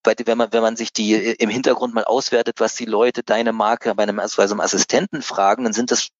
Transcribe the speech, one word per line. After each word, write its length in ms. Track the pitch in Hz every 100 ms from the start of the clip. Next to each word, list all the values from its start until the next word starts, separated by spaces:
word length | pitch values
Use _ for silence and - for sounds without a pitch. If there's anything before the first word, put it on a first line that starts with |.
bei 140 | - 107
de-, 100 | 120
wenn 120 | 117
man, 140 | 113
wenn 100 | 117
man 120 | 113
sich 180 | 113 113
die, 220 | - 107
äh, 220 | 110 104 113
im 120 | 110
Hintergrund 440 | 113 135 123 123
mal 80 | 117
auswertet, 560 | - 123 - 120 117 -
was 160 | 110
die 120 | - 113
Leute 360 | 107 120 123
deine 300 | - 110 117
Marke 420 | 113 107 117 120
bei 80 | 101
einem, 160 | 104 104
also 200 | 104 -
bei 100 | 98
so 60 |
einem 60 | 104
Assistenten 600 | - 98 - 120 190 151
fragen, 400 | - - 98 110
dann 100 | 120
sind 200 | 110 123
das, 160 | - - _